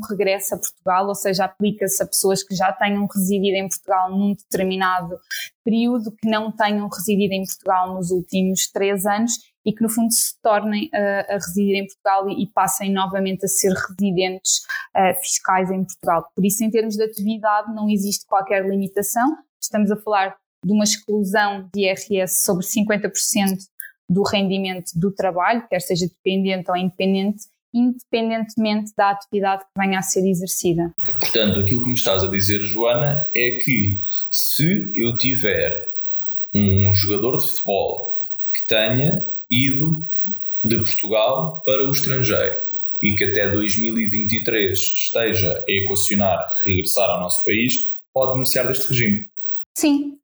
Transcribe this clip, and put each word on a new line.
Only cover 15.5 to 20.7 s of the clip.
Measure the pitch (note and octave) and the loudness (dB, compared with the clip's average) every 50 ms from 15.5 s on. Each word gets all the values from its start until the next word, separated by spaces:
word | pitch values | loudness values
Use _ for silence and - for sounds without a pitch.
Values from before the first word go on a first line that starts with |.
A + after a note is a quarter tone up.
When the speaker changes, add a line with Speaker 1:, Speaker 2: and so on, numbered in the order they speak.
| F#3+ F#3 F#3+ F3+ | 2 2 2 0
Speaker 1:
em | F#3+ F#3+ F#3+ | -2 -2 -4
Portugal. | F#3 - - - F#3 E3+ E3 E3 - _ | -6 -8 -6 -2 0 0 0 -2 -4 _
Por | - F#3 | 0 0
isso, | G#3 G3 - A3+ | 2 2 0 0
em | A3 | 0
termos | G#3 A3+ A3 A3+ G#3 | 0 0 0 0 -2
de | G#3 A3 | -2 -2
atividade, | G#3+ G#3+ - G3 G#3 A3+ G#3+ G3+ G#3+ G#3 - - A3+ A3 | -4 -4 -4 -4 -4 -2 -2 0 0 0 0 0 -2 -4
não | G#3+ G#3+ G#3+ | -2 0 0
existe | G#3 G3 G3 G3+ G3+ - - | 2 2 0 -2 -4 -6 -4
qualquer | - - G3 G3 - G#3 G3 F#3+ | -2 0 0 0 2 0 0 0
limitação. | G3 G3 G3 G3 F#3+ - G3+ G3+ - - A#3 A#3+ C#4 D#4 - - _ _ _ | 0 0 0 -2 -2 -2 -4 -4 -2 0 0 0 0 0 -2 -8 _ _ _
Estamos | - - - G#3+ G#3+ G3+ | -8 -4 0 2 2 2
a | G#3 | 0
falar | G#3 - G#3+ G#3 G3 F#3+ G3 - - _ _ _ _ - | 0 -2 0 0 2 0 0 -4 -8 _ _ _ _ -2
de | F3+ | 0